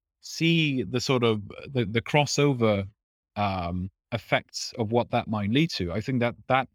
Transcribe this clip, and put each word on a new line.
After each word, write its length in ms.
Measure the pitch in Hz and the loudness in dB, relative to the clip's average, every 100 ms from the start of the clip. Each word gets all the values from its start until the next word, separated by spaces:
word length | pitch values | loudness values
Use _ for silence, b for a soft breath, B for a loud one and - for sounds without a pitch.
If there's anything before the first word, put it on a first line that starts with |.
| _ _ | _ _
see 640 | - - 165 165 156 131 | -14 -2 2 4 2 0
the 160 | 98 123 | -2 -2
sort 220 | - 131 | 2 2
of, 200 | 117 107 101 - - | 4 2 -2 -14 -6
the, 120 | 135 | -2
the 160 | 104 117 | 0 -2
crossover, 840 | - 151 143 - 143 127 113 101 98 _ _ _ _ - | 0 2 2 2 2 4 2 2 -2 _ _ _ _ -4
um, 540 | 101 95 87 90 92 _ - | -2 -2 -4 -4 -6 _ -8
effects 600 | 113 - 135 - - - - | -8 -2 -2 -2 -12 -10 -6
of 120 | 107 | 0
what 200 | 120 113 | 0 0
that 180 | 120 - | -2 -2
might 220 | 107 101 | -2 0
lead 200 | 127 165 | 2 0
to. 220 | - 87 | -2 -4
I 80 | 90 | -4
think 200 | 107 131 | -2 0
that 140 | 120 - - | -2 -2 0
that 200 | 131 127 | 0 0